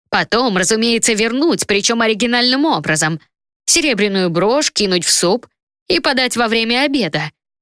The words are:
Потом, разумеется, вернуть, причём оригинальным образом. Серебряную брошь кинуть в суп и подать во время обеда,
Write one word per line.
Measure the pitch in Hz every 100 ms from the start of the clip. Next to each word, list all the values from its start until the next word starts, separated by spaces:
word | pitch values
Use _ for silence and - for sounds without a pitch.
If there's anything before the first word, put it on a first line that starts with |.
| _
Потом, | 196 170 220 254 185
разумеется, | 185 220 233 226 233
вернуть, | 214 226 254 330 202 -
причём | 202 202 233
оригинальным | 226 214 240 240 247 262
образом. | 311 175 147 156 160 160 - _ _ _ -
Серебряную | 339 320 208 208 196 180
брошь | 170 202 285 -
кинуть | - 202 180
в | -
суп | - 175 240 - _ _ _ -
и | 330
подать | 311 262 254 233
во | 233
время | 226 226 240
обеда, | 285 277 175 156 156 - _ _